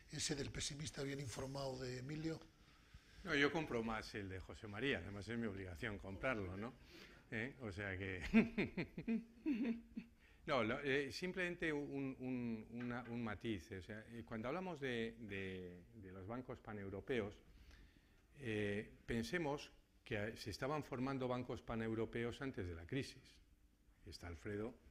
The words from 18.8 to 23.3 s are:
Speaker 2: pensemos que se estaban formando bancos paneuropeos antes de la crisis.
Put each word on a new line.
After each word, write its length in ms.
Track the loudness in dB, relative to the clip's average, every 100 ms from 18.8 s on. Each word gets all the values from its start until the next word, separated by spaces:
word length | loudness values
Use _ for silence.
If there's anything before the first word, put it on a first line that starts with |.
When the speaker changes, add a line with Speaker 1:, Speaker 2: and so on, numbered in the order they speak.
| -2 -8 -2
Speaker 2:
pensemos 640 | 0 2 2 2 0 -4 -16 -20 -14
que 320 | -2 0 0 -2
se 140 | -4
estaban 340 | 0 2 2
formando 420 | 0 0 2 2 2
bancos 360 | 2 0 -4
paneuropeos 800 | -2 0 2 2 2 2 0 0
antes 240 | -2 -2 -2
de 80 |
la 120 | -2 -2
crisis. 360 | 0 0 -6 -16